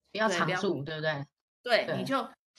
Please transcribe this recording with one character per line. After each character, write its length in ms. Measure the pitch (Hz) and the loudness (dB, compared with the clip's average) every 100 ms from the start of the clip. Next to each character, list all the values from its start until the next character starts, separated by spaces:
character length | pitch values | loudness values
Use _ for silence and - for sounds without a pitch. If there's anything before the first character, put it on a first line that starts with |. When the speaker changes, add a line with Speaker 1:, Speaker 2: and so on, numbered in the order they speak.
| _ | _
Speaker 1:
不 60 | 202 | 0
要 120 | 220 | 2
藏 100 | 175 | 2
住， 60 | 170 | 2
Speaker 2:
对， 0 | |
不 60 | |
要 100 | 185 | 0
忽 120 | 196 | 0
略 100 | 147 | -2
它。 20 | 143 | -4
Speaker 1:
对 100 | 156 | -4
不 60 | |
对？ 240 | 156 147 139 _ _ _ | -2 -4 -8 _ _ _
Speaker 2:
对， 220 | 247 208 131 | 2 2 2
Speaker 1:
对。 120 | 190 | -2
Speaker 2:
你 80 | 190 | 0
就 240 | 262 233 - _ | -2 -2 -12 _